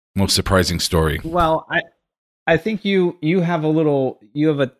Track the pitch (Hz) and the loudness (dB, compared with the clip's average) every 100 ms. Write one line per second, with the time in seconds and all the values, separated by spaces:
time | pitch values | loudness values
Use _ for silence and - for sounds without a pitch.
0 | _ 98 95 - - 95 87 85 - 85 | _ -2 0 0 2 2 2 -2 -2 0
1 | 80 76 160 175 165 160 - 165 170 _ | 0 -2 -4 -2 0 0 -2 -6 -6 _
2 | _ _ _ _ - 160 220 214 202 196 | _ _ _ _ 0 0 0 -4 0 0
3 | 175 170 156 185 170 170 156 156 156 143 | 0 -2 0 0 0 0 0 0 2 0
4 | 131 - 104 143 156 143 131 - | -2 -6 -10 -2 0 0 -2 -6